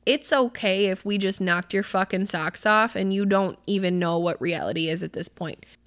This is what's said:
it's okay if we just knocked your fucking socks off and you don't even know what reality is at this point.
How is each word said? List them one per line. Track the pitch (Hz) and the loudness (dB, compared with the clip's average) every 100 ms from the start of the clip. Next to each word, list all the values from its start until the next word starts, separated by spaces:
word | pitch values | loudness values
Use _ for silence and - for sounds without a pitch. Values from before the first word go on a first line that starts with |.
it's | - 285 - | 0 0 2
okay | 285 247 240 214 190 202 | 2 2 0 0 2 2
if | 190 | 0
we | 208 202 | -2 0
just | 190 196 | 0 0
knocked | 180 175 175 | 0 0 0
your | 196 | -2
fucking | 202 190 190 185 196 | 0 0 0 0 -2
socks | 170 156 - 214 | -2 -4 -2 2
off | 214 226 | 4 2
and | 202 190 | 0 -2
you | 196 | 0
don't | 202 196 190 - - | 2 2 0 -4 -2
even | 202 185 180 | 0 2 0
know | 175 170 | 2 0
what | 170 - | 0 -2
reality | 165 165 82 160 160 | -2 -2 -2 -2 -2
is | 165 | -2
at | - | -6
this | - - | -8 -10
point. | - 165 - - - | -8 -10 -10 -18 -6